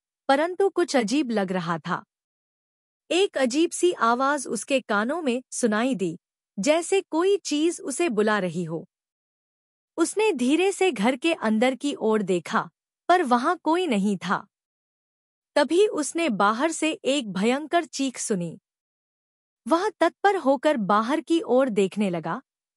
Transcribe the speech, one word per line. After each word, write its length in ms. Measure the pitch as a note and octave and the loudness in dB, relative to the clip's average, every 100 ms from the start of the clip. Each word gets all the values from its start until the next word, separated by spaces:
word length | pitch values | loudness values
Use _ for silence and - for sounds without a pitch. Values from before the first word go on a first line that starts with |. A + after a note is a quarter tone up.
| _ _ - | _ _ 0
परंतु 400 | C#4 E4+ F4+ G4 | 2 2 0 0
कुछ 280 | - - C4+ | 2 0 0
अजीब 340 | G#3+ C#4 C4 | 0 0 0
लग 220 | G#3+ F#3+ | -2 -2
रहा 260 | F#3 E3 E3 | -4 -4 -6
था। 260 | E3+ F3 - _ _ _ _ _ _ _ _ _ - | -6 -8 -8 _ _ _ _ _ _ _ _ _ -4
एक 280 | E4 G4 D4 | 0 0 0
अजीब 320 | C4 C#4 E4+ | 0 0 0
सी 220 | - F4 | 2 0
आवाज़ 560 | F4 A3+ A#3+ C4+ D4 B3 | 2 0 2 0 -2 -4
उसके 320 | A3+ - C4+ | -8 -2 -2
कानों 420 | - G#3 A3+ E4 | 0 -2 0 -2
में 200 | D4+ A#3+ - | -2 -4 -6
सुनाई 440 | - A#3+ G#3 B3+ | -2 0 0 0
दी, 240 | A3 F#3 E3 _ _ _ - | -2 -4 -6 _ _ _ -4
जैसे 420 | G3 D#4+ E4+ G4 | 0 0 2 -2
कोई 360 | - D#4 F#4 G4+ | 0 0 0 0
चीज़ 460 | - D4 E4 E4 | -2 -2 -2 -2
उसे 260 | - B3+ F4 | -8 -4 -2
बुला 300 | G#3+ G#3+ G#3+ | 0 0 0
रही 260 | F3+ D#3+ | -2 -6
हो। 240 | E3 E3 - _ _ _ _ _ _ _ _ _ _ - | -6 -8 -12 _ _ _ _ _ _ _ _ _ _ -2
उसने 360 | E4 G4 A4 | -2 2 0
धीरे 400 | D4 B3 D#4 F#4+ | 2 2 2 2
से 200 | F#4 F#4+ | 2 0
घर 240 | A#3 G#3+ C4 | 2 0 0
के 180 | E4 | -2
अंदर 400 | E4 A3 A3 B3+ | 0 0 2 2
की 200 | C4+ C#4+ | 0 -4
ओर 280 | - A3 A3 | -2 0 0
देखा, 480 | F#3+ F3+ - A3 D#3 _ _ _ - | 0 -2 0 -4 -4 _ _ _ 0
पर 140 | F4+ | 2
वहां 340 | C#4+ B3 C#4+ F4 | 4 2 2 -2
कोई 300 | D4+ E4+ F#4 | 0 0 0
नहीं 300 | G#3 G#3 F#3 | 0 0 -2
था। 300 | F3 F3+ - _ _ _ _ _ _ _ _ _ _ C#4+ | -2 -4 -6 _ _ _ _ _ _ _ _ _ _ 0
तभी 300 | C#4+ E4+ G#4 | 2 4 2
उसने 420 | D4+ C#4+ E4 E4 | 0 -6 -2 -2
बाहर 440 | G3 G3+ A3 D#4+ | 2 2 2 -2
से 200 | E4 D#4 | -2 -4
एक 400 | D#4 B3 C#4+ A3 | -2 -2 -2 -2
भयंकर 520 | F#3 A3 C4 D4+ E4+ | -2 0 -2 0 -2
चीख 340 | D#4+ - C4+ - | -2 -4 -4 -4
सुनी। 420 | - G3 E3+ - _ _ _ _ _ _ _ _ _ _ A3+ | -4 -4 -6 -12 _ _ _ _ _ _ _ _ _ _ 0
वह 200 | E4 G#4 | 0 0
तत्पर 480 | - E4+ - G4 G4 | 2 0 2 0 2
होकर 400 | C4+ C#4 D4+ C#4+ | 2 2 2 2
बाहर 440 | F#3+ G#3 A3+ D#4 | 2 2 2 -2
की 200 | - E4 | 0 0
ओर 280 | - B3 C4+ | 2 2 2
देखने 420 | G#3 F#3+ G3+ G3+ | 2 0 0 -2
लगा, 320 | F3 E3 G#3 - _ _ | -2 -4 -8 -10 _ _